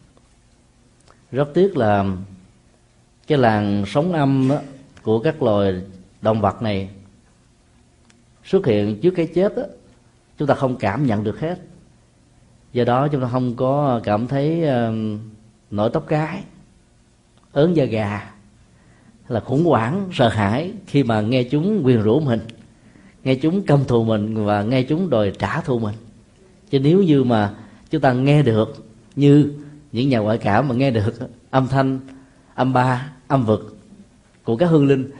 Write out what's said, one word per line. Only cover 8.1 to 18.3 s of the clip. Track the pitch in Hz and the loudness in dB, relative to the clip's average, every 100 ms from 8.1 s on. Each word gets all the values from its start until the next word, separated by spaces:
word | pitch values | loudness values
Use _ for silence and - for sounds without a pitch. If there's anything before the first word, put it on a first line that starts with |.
| _ _ _ - | _ _ _ -2
xuất | 190 151 | 0 2
hiện | 104 104 104 | 0 0 0
trước | 175 | 0
cái | 180 160 | 0 -2
chết | 175 202 226 | 0 0 -2
á, | 285 - _ _ _ _ _ - | -8 -12 _ _ _ _ _ -4
chúng | 143 | -2
ta | 123 | 0
không | 131 123 | 0 -2
cảm | 104 107 143 | -2 0 0
nhận | 104 | 0
được | 107 101 | -2 -4
hết. | 156 180 - - - _ _ _ _ _ _ _ _ | -6 -8 -14 -20 -20 _ _ _ _ _ _ _ _
Do | 123 | -2
đó | 120 123 147 | 0 2 0
chúng | 143 | -2
ta | 127 | -2
không | 127 127 113 | -2 -2 -2
có | 131 143 143 120 | 0 0 0 -2
cảm | 104 107 123 | -2 -2 -2
thấy, | 139 147 165 156 | -2 -2 -2 0
à, | 123 113 110 110 107 110 - _ _ - | 0 -2 -2 -4 -8 -12 -20 _ _ -10
nổi | 104 113 | -2 -2
tóc | 160 151 | -2 -2
gáy, | 151 156 190 - - - _ _ _ _ _ _ _ _ | -4 -4 -8 -14 -20 -20 _ _ _ _ _ _ _ _
ớn | 143 165 165 | 0 2 2
da | 123 | 0
gà, | 110 101 101 - | -2 -4 -6 -10